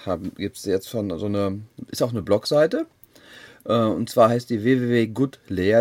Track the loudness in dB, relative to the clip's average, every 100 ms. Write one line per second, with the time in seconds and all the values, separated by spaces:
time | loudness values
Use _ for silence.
0 | -6 -6 -6 -8 -8 -6 -4 -4 -4 -6
1 | -6 -6 -4 -2 -2 -6 -12 -18 -14 -4
2 | -4 -4 0 0 2 2 2 0 -6 _
3 | _ -20 -20 -20 -20 -14 -2 0 2 0
4 | -2 4 4 4 -2 -2 2 2 2 0
5 | 0 -2 -4 -4 -6 0 4 4